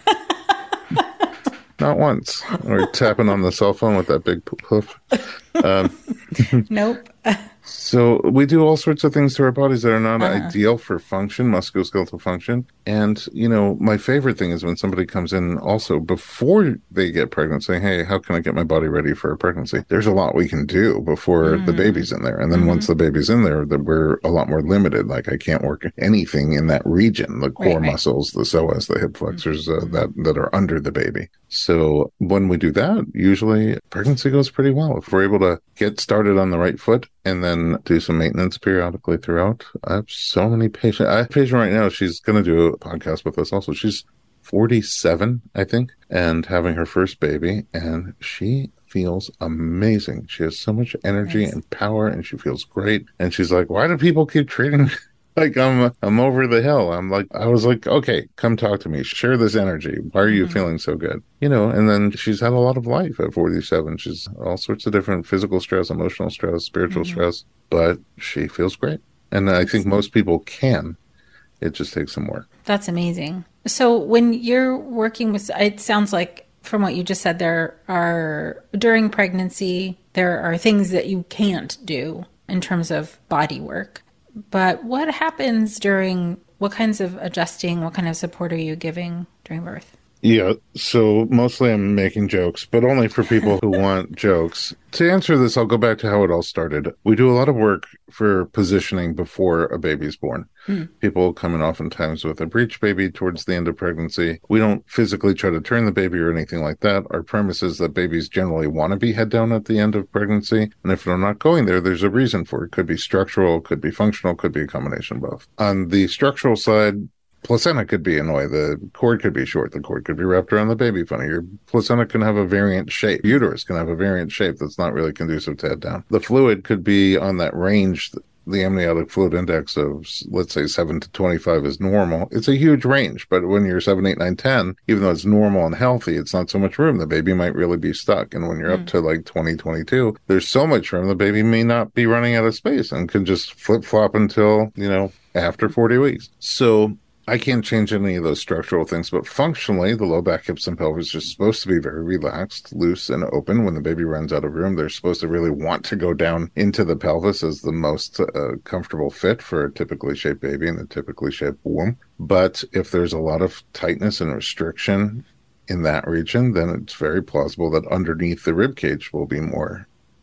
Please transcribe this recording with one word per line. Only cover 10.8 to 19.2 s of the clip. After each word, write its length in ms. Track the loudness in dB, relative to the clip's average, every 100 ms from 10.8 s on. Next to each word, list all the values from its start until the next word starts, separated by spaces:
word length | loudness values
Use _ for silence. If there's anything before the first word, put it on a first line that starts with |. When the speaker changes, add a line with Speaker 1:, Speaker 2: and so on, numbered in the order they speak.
| -2 -6
Speaker 2:
function, 480 | -4 -4 -4 0 2
musculoskeletal 680 | 2 0 -2 -2 -2 -2 -6
function. 440 | -6 -4 -4 -4 -6 _ -4
And, 420 | 0 2 0 -6
you 160 | -2 2
know, 260 | 4 2 2
my 160 | 2 2
favorite 400 | 2 0 0 0
thing 140 | -2
is 120 | -2
when 140 | -4 -4
somebody 280 | -2 -2 -2
comes 280 | -4 -2
in 240 | -2 -2 -2
also 420 | -2 -2 0 -2
before 800 | 0 -4 -4 -2 2 4 2 0 -4
they 220 | -2 0
get 180 | 0 -2
pregnant 360 | 0 0 -2 -2
saying, 160 | 0
"Hey, 240 | 0 0 0
how 140 | -2
can 180 | -2 -2
I 20 |
get 160 | 0 -2
my 80 |
body 240 | 0 2 2
ready 260 | 0 0
for 200 | -2